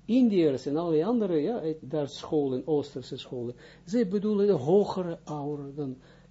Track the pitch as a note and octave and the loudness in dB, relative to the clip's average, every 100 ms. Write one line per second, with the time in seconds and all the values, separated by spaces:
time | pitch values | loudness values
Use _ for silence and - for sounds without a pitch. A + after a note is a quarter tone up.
0 | - B3 A#3+ G3 D#3 B2+ D3 D3 F3 D3+ | 0 4 4 6 4 2 -2 -2 2 2
1 | F3+ B3 G3 D#3+ E3+ A#3 D#3+ D#3 C3 D3+ | 2 2 2 2 0 -2 -4 -6 -6 -4
2 | C#3 - - D#3 C#3 B2+ - D3 C#3+ C3 | -4 -6 -4 0 0 -2 0 -2 -2 -8
3 | B2+ C3 - B2+ A#2+ B2 - - - A#3 | -10 -12 -10 -8 -8 -10 -18 -20 -4 0
4 | G3+ G3+ G#3 G#3 G3+ E3 C3 G3 G3 F#3+ | 0 0 0 2 4 2 4 4 4 -2
5 | F3 E3 - D3 C#3+ D3 C#3 C#3+ C#3 B2 | -6 -8 -8 -8 -6 -8 -8 -8 -8 -10
6 | - - - | -16 -20 -12